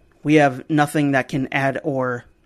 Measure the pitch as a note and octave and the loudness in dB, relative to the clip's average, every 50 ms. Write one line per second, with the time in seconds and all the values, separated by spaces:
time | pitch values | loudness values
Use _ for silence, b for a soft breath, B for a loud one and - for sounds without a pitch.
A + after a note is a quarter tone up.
0 | _ _ _ _ - C#3+ D3+ D#3 C#3+ C#3 B2+ C3 - - D#3+ D3 D3 D3 - D#3 | _ _ _ _ -2 2 4 4 4 4 2 -2 -6 -2 0 0 0 2 0 -2
1 | D3 C#3+ C#3 C3 B2 - - C#3 C3 - - C#3+ C3+ C#3 C3 - - D#3+ C#3 C3 | 0 0 0 0 -2 -2 -4 -4 -4 -2 -4 -2 -2 -2 -2 -4 -6 -4 -4 -2
2 | B2+ B2+ B2 A#2+ - _ _ _ _ | -2 -4 -4 -6 -10 _ _ _ _